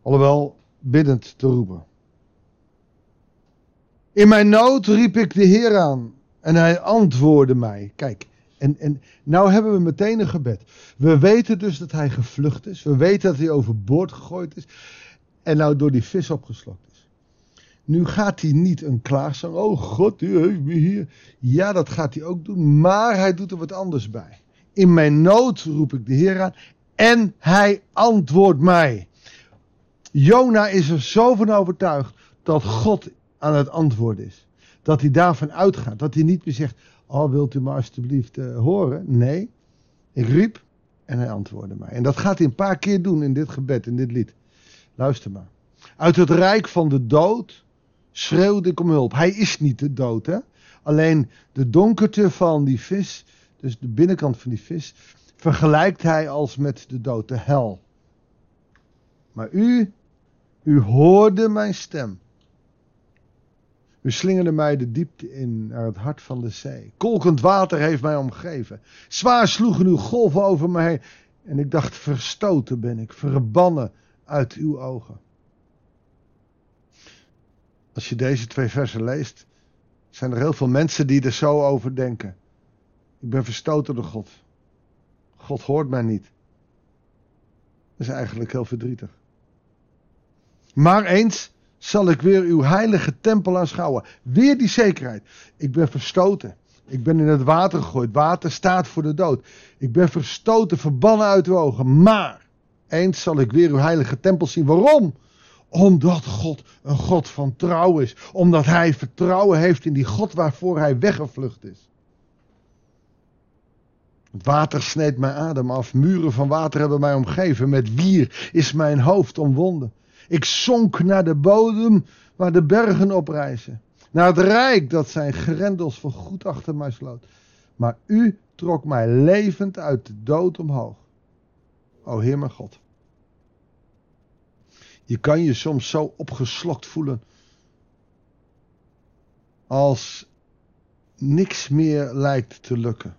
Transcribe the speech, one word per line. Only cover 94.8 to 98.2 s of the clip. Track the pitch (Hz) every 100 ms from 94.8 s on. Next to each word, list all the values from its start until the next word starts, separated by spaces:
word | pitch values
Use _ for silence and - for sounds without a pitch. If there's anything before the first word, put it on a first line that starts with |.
| 214 160 127 107 _ _ _
Ik | _ 143
ben | 135 151
verstoten. | 139 - - 190 202 107 - _ _
Ik | _ 131
ben | 117 160
in | 151
het | 147
water | 131 160 190 170
gegooid. | 85 127 120
Water | 110